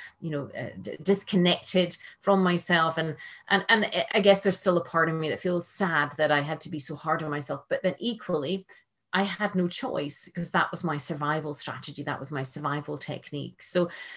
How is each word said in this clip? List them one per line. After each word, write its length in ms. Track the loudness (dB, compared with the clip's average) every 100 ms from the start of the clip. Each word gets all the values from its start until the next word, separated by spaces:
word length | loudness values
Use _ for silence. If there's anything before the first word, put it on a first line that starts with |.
| -18 -10
you 120 | -6
know, 180 | -4 -6 -8
uh, 120 | -8 -10
d-, 160 | -10 -4
disconnected 920 | 0 0 2 4 4 4 2 2 2 -2 -8 -4
from 220 | 4 4
myself. 560 | 6 2 4 4 4 0
And, 180 | -4 -4 -12 -10 0
and, 140 | 2 4
and 160 | 4 4
I, 200 | 0 2 4
I 40 |
guess 220 | 8 6
there's 180 | 6 2
still 180 | 4 2
a 60 |
part 260 | 2 2 2
of 60 | 0
me 140 | -2
that 100 | -2
feels 280 | -2 -2 -2
sad 440 | -2 0 2 0 2
that 140 | 2
I 100 | 4
had 180 | 0 -4
to 80 | -6
be 100 | -6
so 160 | -4 -4
hard 260 | -2 -2
on 80 | -2
myself. 360 | -6 -6 -8 -4
But 140 | -2
then 100 | -2 -2
equally, 640 | -4 -4 -2 -2 -2 -4 -8 -20 _ _ _
I 100 | -2
had 320 | 0 -2 -2 0
no 140 | 0
choice 560 | -2 -4 -4 -4 -8 -10
because 260 | -10 -2
that 180 | 0 0
was 140 | -2
my 140 | -4 -2
survival 560 | -4 -4 -2 -2 -4
strategy. 500 | -6 -8 -8 -8 -8
That 160 | -6 -6
was 100 | -6
my 140 | -6
survival 540 | -6 -6 -4 -4 -6 -6
technique. 640 | -6 -8 -10 -10 -10 -12
So, 260 | -2 0 0 -4 -16